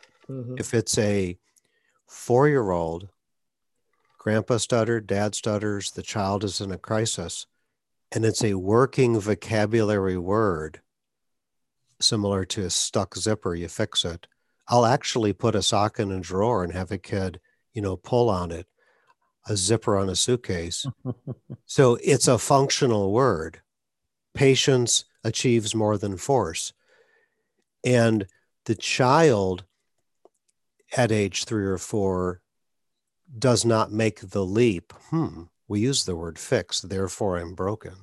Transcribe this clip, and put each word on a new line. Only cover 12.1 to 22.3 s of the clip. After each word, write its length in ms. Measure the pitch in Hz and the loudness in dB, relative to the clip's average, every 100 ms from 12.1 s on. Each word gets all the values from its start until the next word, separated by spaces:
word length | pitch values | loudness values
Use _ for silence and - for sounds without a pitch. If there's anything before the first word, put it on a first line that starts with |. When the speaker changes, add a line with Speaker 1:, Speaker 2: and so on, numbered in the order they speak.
| 113 101 98 92 | 0 0 -2 -4
Speaker 2:
to 180 | - 90 | -4 -4
a 40 | |
stuck 460 | - - 110 95 - | -4 -2 -2 -2 -4
zipper, 400 | 110 110 95 85 | -2 -2 -2 -6
you 120 | 85 | -6
fix 380 | - 107 - 90 | -6 -4 -4 -6
it. 220 | 85 - _ _ _ - | -6 -16 _ _ _ 0
I'll 180 | 120 117 | 4 4
actually 480 | 135 - 131 107 | 4 0 0 0
put 200 | 95 117 104 | 0 0 0
a 60 | |
sock 380 | 92 104 104 - | 0 0 0 -2
in 120 | 101 | -4
a 80 | 95 | -4
drawer 440 | 87 92 110 113 | -6 -2 0 0
and 100 | 87 | -2
have 180 | 87 92 | -4 -6
a 60 | 98 | -8
kid, 420 | - 101 95 85 _ _ _ | -6 -4 -4 -8 _ _ _
you 80 | 110 | -6
know, 140 | 101 90 | -6 -6
pull 320 | - 123 120 | -2 2 2
on 220 | 92 87 | 0 -4
it, 160 | 82 - _ _ _ _ _ _ _ - | -8 -12 _ _ _ _ _ _ _ -8
a 80 | 107 | -4
zipper 420 | 90 113 - 101 | 0 0 0 0
on 120 | 98 | 0
a 60 | 87 | -2
suitcase. 720 | - 123 - 90 85 - 135 - | 0 -2 -2 -6 -6 -8 -8 -10
Speaker 1:
<laughs> 120 | 127 - - - - 131 - | -10 -10 -10 -14 -14 -18 -4
Speaker 2:
So 300 | - 131 120 | 4 4 4
it's 240 | - 135 | 2 2
a 100 | - | 4